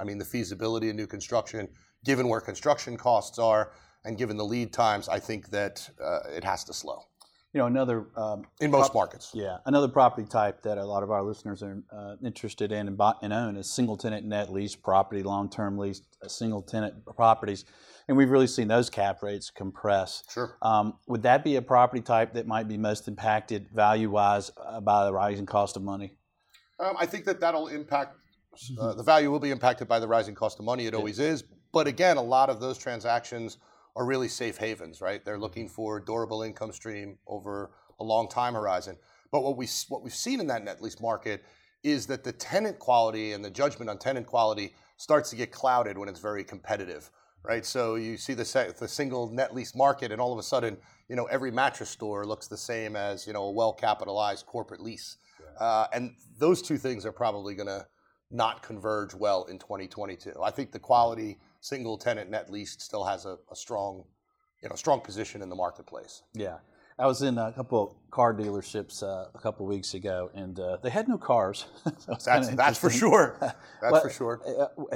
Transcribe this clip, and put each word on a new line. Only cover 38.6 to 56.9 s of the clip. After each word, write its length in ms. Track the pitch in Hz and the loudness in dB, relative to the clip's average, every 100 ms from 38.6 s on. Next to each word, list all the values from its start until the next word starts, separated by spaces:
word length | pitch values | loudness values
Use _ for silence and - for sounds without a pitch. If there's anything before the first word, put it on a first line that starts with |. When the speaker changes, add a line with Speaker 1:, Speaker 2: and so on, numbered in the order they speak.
| 104 92 92 92 _ _ _ | 0 -2 -4 -14 _ _ _
Speaker 1:
But 100 | 143 | -2
what 140 | 131 127 | 0 -4
we 80 | 127 | -6
s-, 200 | - - | -8 -8
what 140 | 135 | -10
we've 100 | 123 | -10
seen 240 | - 226 269 | -8 -4 -2
in 60 | 165 | -2
that 140 | 117 | -4
net 180 | 101 90 | -6 -10
lease 200 | 110 - | -10 -6
market 420 | 113 107 113 101 - _ _ _ | -4 -2 -4 -6 -10 _ _ _
is 240 | 143 143 113 | -2 -2 -2
that 160 | 131 | -6
the 100 | 127 | -6
tenant 460 | 127 - 185 220 175 | -10 -2 -2 -2 -4
quality 540 | - 120 113 110 107 | 4 4 4 0 -6
and 120 | 104 | -6
the 60 | 101 | -8
judgment 400 | 95 143 - 117 | -2 -2 -2 -8
on 80 | 101 | -4
tenant 280 | 127 131 110 | -4 -4 -2
quality 460 | 120 110 107 98 - _ _ | 2 2 2 -6 -12 _ _
starts 320 | - 151 147 | 2 2 2
to 60 | 117 | -6
get 140 | 120 | -8
clouded 480 | - 131 123 110 95 | -2 2 2 2 -4
when 100 | 101 | -8
it's 120 | 87 | -8
very 240 | 101 104 | -6 -6
competitive, 640 | 92 95 - 104 92 78 - _ _ _ | -8 -14 -6 -6 -4 -12 -16 _ _ _
right? 200 | - 117 110 | -4 -4 -2
So 300 | 131 117 113 | -2 0 -2
you 200 | 113 110 | -4 -8
see 180 | - | -6
the 100 | 123 | -6
se-, 280 | 110 135 117 - | 0 0 0 -4
the 80 | 113 | -8
single 420 | - 139 127 117 | -4 -4 -2 -4
net 200 | 120 131 | -2 -2
lease 200 | 127 117 | -2 -8
market, 380 | 123 139 139 120 | 4 4 4 -2
and 80 | 107 | -2
all 120 | 123 | -2
of 60 | 117 | -4
a 40 | |
sudden, 340 | - 127 117 101 - _ _ | -2 0 0 -4 -16 _ _
you 80 | 123 | -6
know, 80 | 117 | -2
every 240 | 135 131 | -2 -2
mattress 400 | 117 135 - 107 | 0 0 0 -10
store 340 | - 110 101 | -8 -6 -6
looks 220 | 104 107 - | -6 -8 -8
the 100 | 104 | -12
same 380 | - 113 107 107 | -6 -6 -6 -4
as, 300 | 101 98 - | -4 -6 -8
you 60 | |
know, 120 | 104 | -6
a 60 | 98 | -4
well-capitalized 920 | 101 113 107 117 107 95 101 104 98 - | 0 0 2 0 0 -2 -2 -2 -2 -8
corporate 340 | 120 107 - | -10 -10 -12
lease. 360 | 110 107 - - _ _ | -14 -14 -16 -20 _ _
Speaker 2:
Yeah. 240 | - - 113 | -20 -4 0
Speaker 1:
Uh, 200 | 110 107 | 2 2
and 220 | 120 123 - - - | -2 -6 -10 -20 0
those 240 | 151 175 | 4 4
two 160 | - 147 | 2 -2
things 260 | 131 | -2